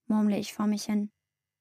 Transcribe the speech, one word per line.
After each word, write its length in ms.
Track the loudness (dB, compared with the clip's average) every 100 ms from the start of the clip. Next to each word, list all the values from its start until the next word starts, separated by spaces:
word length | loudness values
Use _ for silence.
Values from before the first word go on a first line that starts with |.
| -2
murmle 320 | 2 2 2
ich 160 | -2
vor 140 | -2 0
mich 160 | 0
hin. 280 | -2 -2 -4 -10 _ _ _ _